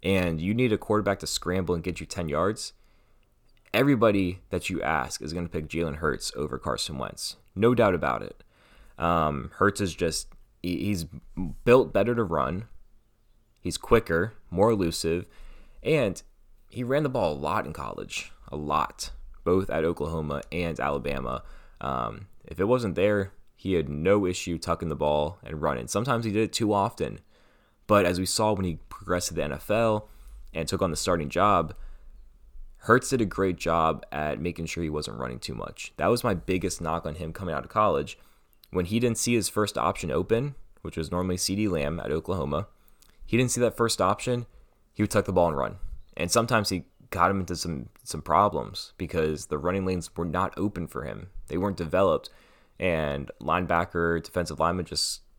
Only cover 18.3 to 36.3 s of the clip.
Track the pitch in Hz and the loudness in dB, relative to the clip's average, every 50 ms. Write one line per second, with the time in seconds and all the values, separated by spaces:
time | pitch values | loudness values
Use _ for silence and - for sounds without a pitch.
18.3 | - - - - - 76 76 73 71 78 - - - - - - - - - - | -14 -18 -14 -10 -8 -6 -2 0 0 0 0 0 -4 -8 -10 -10 -10 -12 -14 -16
19.3 | - - - - 90 95 95 - - 82 78 82 85 - 69 80 82 82 78 76 | -14 -6 2 4 4 4 4 2 0 2 2 2 0 0 -2 -4 -2 -4 -4 -2
20.3 | 71 71 - - - 85 90 85 78 - 62 71 71 71 64 73 69 67 64 60 | -4 -6 -6 -6 -4 -2 -2 -2 -2 -2 -2 -2 -2 -2 -2 -2 -4 -4 -4 -4
21.3 | 64 64 - - - - - - - - - 69 67 62 60 57 53 - 101 - | -6 -6 -8 -12 -16 -18 -18 -20 -16 -8 -6 -4 -2 -2 -2 -4 -6 -8 -14 -18
22.3 | - - - - 78 76 95 104 123 127 120 101 82 85 92 104 104 101 95 95 | -20 -20 -16 -12 -4 -2 2 2 2 2 2 0 0 2 4 4 4 2 0 -2
23.3 | - - - - - _ - 95 92 85 78 69 73 73 80 90 101 104 101 90 | -6 -16 -20 -20 -18 _ -2 0 2 2 2 0 -2 0 4 4 4 6 4 2
24.3 | 90 - - 92 85 80 - - 85 - 87 82 76 71 76 73 73 76 73 76 | 0 -2 -4 -4 -4 -4 -2 -2 -2 -2 -2 -4 -2 0 2 2 2 2 2 0
25.3 | 92 - - - 78 76 73 78 69 62 58 - - 101 107 135 127 117 117 113 | -4 -8 -12 -10 -8 -2 -2 -2 -2 -2 -4 -4 -2 -2 0 0 0 0 0 0
26.3 | 98 107 110 104 - - 113 104 104 101 98 101 - - 85 64 52 - - _ | 0 0 0 0 0 -2 0 2 2 2 2 0 0 -4 -6 -6 -6 -10 -16 _
27.3 | _ _ _ _ _ _ _ _ _ _ _ - 107 101 95 85 90 87 92 90 | _ _ _ _ _ _ _ _ _ _ _ 4 6 6 6 6 2 0 0 0
28.3 | - - 110 107 107 95 95 90 80 80 - - - - - 87 87 87 - - | 0 2 2 2 2 2 0 -2 -2 -4 -8 -16 -18 -12 -4 -2 -2 -2 -2 -2
29.3 | 82 82 71 73 69 69 - - 104 110 117 113 107 104 104 - - - - - | -4 -2 -4 -2 -4 -6 -2 0 2 2 4 4 2 0 -2 -6 -18 -20 -20 -18
30.3 | - - - - - 87 82 - - 87 95 90 78 - - - 90 85 76 71 | -18 -18 -16 -10 -6 -6 -4 -2 0 0 0 0 0 0 0 2 2 2 0 0
31.3 | - 85 95 104 101 87 82 78 - - - - - - - - - - - - | 0 4 4 6 6 4 2 0 -4 -10 -14 -14 -14 -16 -18 -18 -20 -20 -20 -20
32.3 | - - - - - - - - - - - - 113 127 - - 139 123 113 92 | -20 -20 -20 -20 -16 -16 -16 -16 -16 -6 4 4 4 4 4 2 0 0 0 0
33.3 | - - 98 95 90 82 - 85 82 85 80 80 80 67 - - - 73 76 76 | 0 0 0 0 0 0 0 0 2 4 4 2 2 0 -4 -10 -6 -4 -2 -2
34.3 | 71 57 78 87 82 - 82 80 - 82 85 78 76 76 73 - 53 57 65 62 | -2 -2 -4 -6 -4 -6 -8 -8 -6 -4 -4 -2 -2 -4 -4 -6 -6 -6 -6 -6
35.3 | 62 60 - - 64 55 50 50 - - - - _ - - 90 117 120 - 120 | -8 -8 -8 -10 -8 -8 -8 -10 -10 -12 -14 -14 _ 0 2 2 2 4 2 0